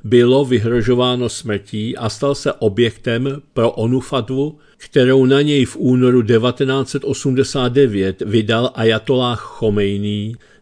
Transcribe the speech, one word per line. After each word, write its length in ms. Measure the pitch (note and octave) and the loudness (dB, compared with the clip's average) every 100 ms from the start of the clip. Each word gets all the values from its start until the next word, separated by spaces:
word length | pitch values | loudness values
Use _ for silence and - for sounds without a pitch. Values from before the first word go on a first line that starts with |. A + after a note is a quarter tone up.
bylo 420 | A2+ A#2+ A#2+ C3 C3+ | 4 4 4 2 2
vyhrožováno 840 | B2 A2+ A#2+ A2+ B2 B2 B2 A#2+ | 0 0 -2 0 0 0 -2 -4
smrtí 680 | - A#2 G2+ G#2 A2 A2 - | -6 -6 -8 -6 -8 -8 -6
a 120 | A2+ | -8
stal 260 | - C#3 C#3+ | -4 -4 -2
se 180 | - | -4
objektem 880 | - A2 G2 A#2 - - A#2 C3+ C#3+ _ | -2 -2 0 -2 -2 -4 -2 -4 -8 _
pro 180 | - A#2 | -2 -2
onu 280 | - A#2 B2+ | 0 -2 -2
fatvu, 580 | - C3+ A#2+ C3 D3 D3+ _ _ | -2 -6 -4 -4 -4 -8 _ _
kterou 480 | - C#3+ B2+ C3 B2+ | -2 2 4 4 4
na 160 | C#3 | 4
něj 240 | D3 C#3+ B2 | 2 2 0
v 100 | - | 0
únoru 460 | B2+ B2+ B2 B2+ | 0 4 4 4
devatenáct 680 | A2 A#2 B2 B2 C3+ C3+ C3 | 4 2 2 -2 -2 -2 -2
set 140 | C#3 - | -6 -4
osmdesát 680 | - C#3+ B2+ C3+ C#3 B2 | -4 -2 0 0 0 0
devět 500 | B2+ C3 G2+ F#2+ F#2 F#2 | 2 2 2 -2 -4 -2
vydal 460 | A#2 G#2+ A2+ B2 - | 0 2 0 -2 0
ajatolláh 640 | A2+ A2 A2 B2+ B2 A2+ | 0 0 0 -2 0 -4
Chomejný, 960 | - - A2 G#2 G2+ C#3+ G#2 G#2 G#2+ A#2+ _ _ | -10 -4 -2 0 0 -2 -4 -6 -8 -12 _ _